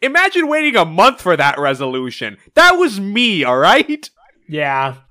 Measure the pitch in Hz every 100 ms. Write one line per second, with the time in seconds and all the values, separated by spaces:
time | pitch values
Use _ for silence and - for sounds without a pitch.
0 | 262 311 381 370 311 302 302 233 165 160
1 | 240 254 185 160 139 139 143 131 135 131
2 | 127 - 113 101 _ - 349 359 349 196
3 | 196 208 240 190 127 127 156 254 - 302
4 | - _ _ _ - 151 143 135 135 131
5 | _